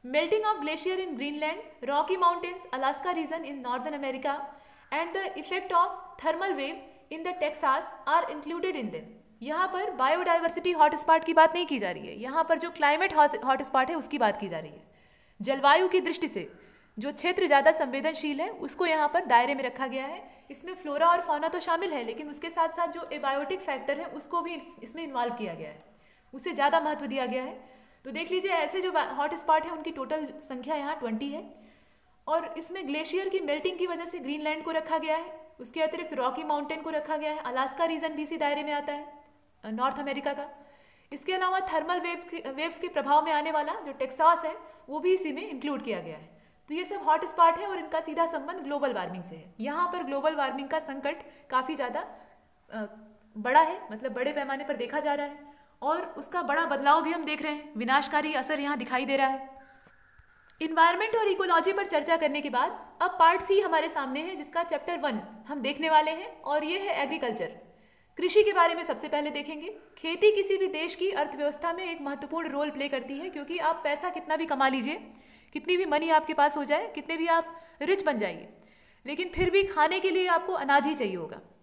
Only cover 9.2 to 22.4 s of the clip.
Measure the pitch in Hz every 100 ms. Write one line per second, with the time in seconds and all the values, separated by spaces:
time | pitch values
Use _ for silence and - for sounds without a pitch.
9.2 | _ _ 226 311 370 370 403 254 262 339
10.2 | 349 339 330 339 359 330 302 302 330 320
11.2 | 330 320 320 339 349 269 196 175 - 202
12.2 | 247 302 330 330 349 339 294 311 381 311
13.2 | 294 233 254 269 269 269 262 330 - 285
14.2 | 220 202 196 160 156 - _ _ _ _
15.2 | _ _ 208 269 277 320 370 370 349 302
16.2 | 320 196 160 - - - _ - 262 294
17.2 | 339 370 359 277 302 320 277 269 320 311
18.2 | 302 285 370 427 277 - 349 311 294 320
19.2 | 247 240 247 269 254 247 262 262 277 359
20.2 | - - _ 285 349 370 302 285 330 349
21.2 | 339 294 320 349 349 330 381 294 226 226
22.2 | 302 285